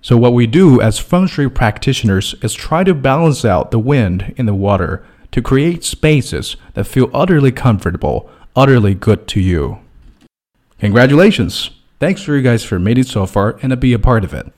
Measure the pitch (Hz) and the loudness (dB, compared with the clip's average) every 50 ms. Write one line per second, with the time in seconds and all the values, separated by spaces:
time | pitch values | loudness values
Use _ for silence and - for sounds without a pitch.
0 | _ - 123 117 117 123 120 123 120 113 113 165 190 170 131 120 104 110 107 - | _ 2 2 4 4 4 4 4 2 2 4 4 6 6 6 6 4 2 0 -2
1 | - - - 180 185 185 - - 143 131 131 - 123 127 - - - 143 135 - | -4 -2 0 0 0 0 -2 -2 -4 -2 -2 0 -2 -2 -2 -2 -4 -4 -4 0
2 | - 110 95 95 98 - - - - 110 - - - - 160 165 190 190 180 147 | 0 0 0 0 -2 -4 -10 -8 -8 -8 -8 -8 -8 -4 -2 0 2 0 0 0
3 | 131 135 131 151 170 160 143 - - 113 92 82 - - - 113 110 127 147 135 | 0 -2 0 2 2 0 0 0 0 0 0 0 0 -2 -2 -2 0 0 0 0
4 | 113 95 90 95 98 - - - 127 110 101 95 98 101 101 95 87 78 80 - | 0 0 -2 -4 -6 -8 -6 -4 -4 -2 -2 -2 0 0 0 0 -2 -4 -6 -8
5 | - - _ _ _ - - 127 113 - 131 131 143 165 170 165 - - - - | -12 -16 _ _ _ -6 -6 -6 -2 0 0 2 2 0 -2 -4 -8 -10 -10 -2
6 | - 156 156 143 113 - - 73 - - - - - - - - 104 - - 135 | 0 2 2 2 0 -2 -6 -8 -8 -8 -12 -14 -18 -14 -8 -8 -8 -4 0 0
7 | - - - - 160 185 185 151 139 135 120 - - 131 113 95 - 95 87 - | 0 0 0 -2 0 2 2 2 2 2 0 0 0 0 0 0 -2 -4 -6 -4
8 | - - - - - - _ _ - - _ 127 131 139 135 120 104 101 98 92 | -4 -4 -4 -6 -8 -12 _ _ -20 -8 _ 0 2 4 4 4 4 2 0 0
9 | - - 107 - - - - 107 92 92 87 80 71 - 101 - - _ _ - | 0 0 0 0 -2 -6 -4 -2 0 0 0 -2 -2 -6 -8 -12 -18 _ _ -20
10 | _ - _ _ _ _ _ _ _ _ _ _ _ _ _ _ - 104 98 110 | _ -20 _ _ _ _ _ _ _ _ _ _ _ _ _ _ -4 0 2 4
11 | 123 135 139 151 185 220 202 - 113 78 - - - - - _ _ _ _ _ | 4 4 4 4 4 4 4 2 -2 -4 -4 -8 -10 -12 -14 _ _ _ _ _
12 | 143 165 190 - - - 147 143 131 123 120 113 - - 110 92 90 101 117 123 | -2 -2 -2 -4 -4 -4 -2 0 2 2 0 0 -2 -4 -4 -2 0 0 2 0
13 | 131 - - 107 95 92 - 104 98 107 113 - - 131 131 123 127 127 120 113 | 0 -2 -2 -4 -4 -2 -2 -2 -2 -2 -2 -4 -4 -4 -4 -2 0 0 0 2
14 | - 131 123 113 95 82 - 67 - - _ | 2 2 2 2 0 -4 -8 -12 -12 -14 _